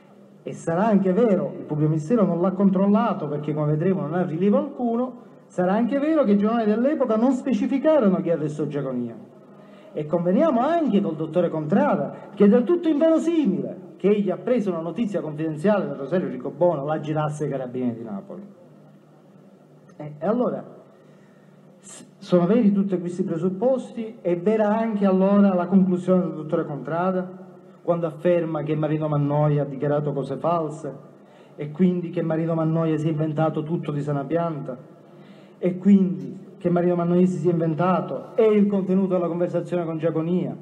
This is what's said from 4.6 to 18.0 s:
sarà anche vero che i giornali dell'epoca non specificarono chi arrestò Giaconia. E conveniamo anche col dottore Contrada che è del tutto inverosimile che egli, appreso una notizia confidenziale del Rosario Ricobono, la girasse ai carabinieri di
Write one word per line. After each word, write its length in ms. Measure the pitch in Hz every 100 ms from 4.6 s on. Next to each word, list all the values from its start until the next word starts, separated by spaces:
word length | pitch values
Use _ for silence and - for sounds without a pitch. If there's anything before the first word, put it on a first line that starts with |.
| 294 - 247 233 254 - - - -
sarà 280 | - 180
anche 240 | 208 240 277
vero 260 | 302 320
che 80 | 220
i 60 | 202
giornali 280 | 208 233 214
dell'epoca 500 | 214 254 302 247 220
non 160 | 247
specificarono 880 | 254 277 202 254 269 311 302 208 175
chi 100 | 165
arrestò 360 | 160 151 147 151
Giaconia. 640 | 143 131 123 120 107 - - - - - - -
E 120 | - 151
conveniamo 540 | 170 170 202 320 233
anche 420 | 269 339 285 202
col 140 | 165 156
dottore 340 | 160 175 170
Contrada 800 | 156 156 202 285 208 143 - -
che 120 | - 202
è 20 |
del 160 | 247
tutto 240 | 247 349 320
inverosimile 1040 | 285 320 320 320 330 240 151 123 - - -
che 100 | 190
egli, 220 | 208 190
appreso 400 | 170 - 247 196
una 100 | 165
notizia 400 | 170 165 226 175
confidenziale 680 | 151 151 160 147 196 202 147
del 100 | 139
Rosario 320 | 135 185 139
Ricobono, 560 | 127 143 147 175 151 147
la 120 | 156
girasse 460 | 147 151 151 151
ai 60 | 147
carabinieri 480 | 131 123 123 127
di 40 | 110